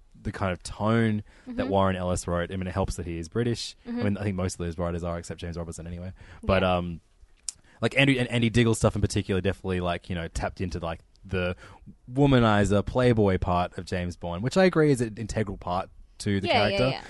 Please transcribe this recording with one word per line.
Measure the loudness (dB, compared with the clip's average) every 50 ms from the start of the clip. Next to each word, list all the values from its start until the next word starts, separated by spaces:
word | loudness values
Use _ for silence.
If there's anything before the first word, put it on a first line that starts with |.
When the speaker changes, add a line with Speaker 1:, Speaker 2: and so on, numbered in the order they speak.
| -20 _ -20 -10
Speaker 1:
the | -10 -10
kind | -4 -2 -2 -2
of | -2 -4
tone | -8 -12 -8 -2 0 2 2 4 4 2 0 -2 -4 -10 -16 -18 -16
that | -8 -6 -6
Speaker 2:
Mm-hmm. | -2 0
Speaker 1:
Warren | 2 2 4 2 2
Ellis | 0 -2 -2 -2 -2 -2 -2
wrote. | -2 -2 -2 -4
I | -4
mean, | -6 -6
it | -4 -2
helps | -2 -2 -2 -4
that | -6 -8
he | -6 -6 -6
is | -8 -6
British. | -4 -2 -2 -2 -2 -4 -6 -10 -14 -14 _ -8
Speaker 2:
Mm-hmm. | -6 -2
Speaker 1:
I |
mean, | -2 -2 -2 -2
I | -2
think | -4 -2
most | -2 -2 -4
of | -4 -4
those | -6 -6 -4
writers | -4 -4 -2 -2 -4
are, | -4 -6 -6 -6
except | -8 -10 -10 -10
James | -10 -8 -8
Robinson | -8 -8 -10 -10 -12 -12
anyway. | -12 -12 -10 -10 -12 -14 -16 -20 -20 -20 -6
But, | 0 2 2 4
Speaker 2:
Yeah. | 4 4 2
Speaker 1:
um, | 2 0 -4 -6 -8 -12 _ _ _ -20 _ _ _ _ -16 -16 -16 _ -20 -8 -4
like, | -4 0 2 4
Andy, | 4 4 4 2
and | 0 0
Andy | 2 2 2 4
Diggle | 4 4 4 4 4
stuff | 2 2 2 2
in | 2
particular | -2 0 0 -2 -2 0 0 0
definitely, | 0 0 -2 -2 -4 -4 -2 -2
like, | 0 -2 -4 -4 -6 -6
you | -6
know, | -6 -6 -6
tapped | -6 -6 -6 -6 -4 -6
into, | -6 -6 -6 -6
like, | -6 -6 -8 -8 -12 _ _ _ -10
the | -6 -4 -2 -2 -2 -4 -6 -12 -18 -20 -20 -20 -20 -20 _ _ -6
womanizer | 0 2 4 6 6 6 6 6 6 4 4 4 2 2 2
playboy | 0 0 2 4 4 4 4 4 4 2 2
part | 0 0 0 0 0 -2 -6 -10
of | -8
James | -6 -6 -4 -4 -6 -6
Bond, | -8 -8 -8 -6 -4
which | -6 0 2 4
I | 4
agree | 4 6 6 4 6
is | 4 2
an | 0 -4 -4
integral | -8 -10 -4 -2 -2 -2 -2 -6
part | -8 -6 -4 -2 -2 -4 -6 -12 -20 -20 -20 _ -6
to | -2 0 0 2
the | 2 2
Speaker 2:
Yeah, | 4 4 4 4
yeah, | 2
Speaker 1:
character, | 2 2 2 0 -2
Speaker 2:
yeah. | -8